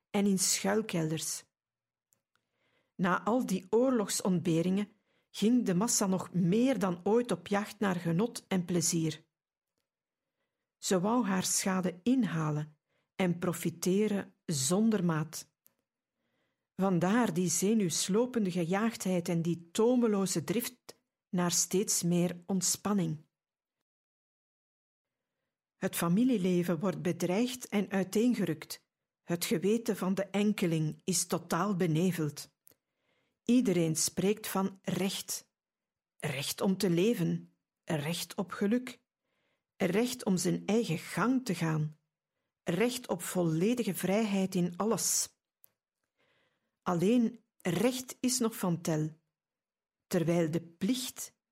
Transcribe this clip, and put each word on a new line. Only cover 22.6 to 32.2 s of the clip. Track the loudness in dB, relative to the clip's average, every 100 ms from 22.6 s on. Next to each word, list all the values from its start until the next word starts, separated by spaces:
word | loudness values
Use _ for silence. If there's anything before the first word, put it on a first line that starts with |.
| 0 -2 0 0 0 -4 -10 _ _ _ _ _ _ _ _ _ _ _ _ _ _ _ _ _ _ _ _ _ _ _ _ -8
Het | -6 -2
familieleven | 2 2 4 2 2 2 2 0
wordt | -2 -2
bedreigd | -2 -2 0 0 -2 -4 -4
en | -4 -2
uiteengerukt. | -2 0 2 2 2 -2 -4 -8 -16 _ _ _ _
Het | -6 -4
geweten | -2 0 2 0 -2 -2
van | -2
de | -2
enkeling | -2 0 0 2 0 0 -2 -4
is | -4 -2 -2
totaal | -4 -2 -2 0 0
beneveld. | 2 2 2 0